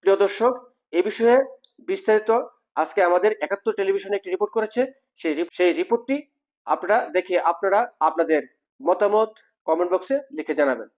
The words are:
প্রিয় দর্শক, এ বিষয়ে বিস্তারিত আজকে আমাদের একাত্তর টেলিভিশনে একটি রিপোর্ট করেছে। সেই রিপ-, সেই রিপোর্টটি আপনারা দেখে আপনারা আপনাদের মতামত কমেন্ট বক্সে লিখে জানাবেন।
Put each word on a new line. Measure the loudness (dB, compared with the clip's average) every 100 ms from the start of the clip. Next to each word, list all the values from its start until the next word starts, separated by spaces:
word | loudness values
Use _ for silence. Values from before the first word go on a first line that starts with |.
প্রিয় | 2 2
দর্শক, | 2 2 0 0 -10 _ _
এ | -2
বিষয়ে | -2 0 4 4 2 -6 _ _
বিস্তারিত | -6 -4 2 2 4 0 0 _ _ -4
আজকে | -2 2
আমাদের | 4 4 2 0
একাত্তর | -6 -4 -4
টেলিভিশনে | -2 -2 -2 -2 -6
একটি | -4
রিপোর্ট | -4 -4
করেছে। | -4 -4 -4 -4 -6 _ _
সেই | -4
রিপ-, | -2 -4
সেই | 0 0
রিপোর্টটি | 2 -2 -2 -2 -6 -6 _ _ _ -6
আপনারা | -4 0 0 0
দেখে | -4 0 0
আপনারা | 0 -2 0 0 0 _
আপনাদের | -2 0 0 0 -2 _ _ _ -2
মতামত | 0 2 2 -2 -6 _ _ -4
কমেন্ট | -2 0
বক্সে | -2 -2 -6 -4 -8
লিখে | -4
জানাবেন। | 0 0 0 -6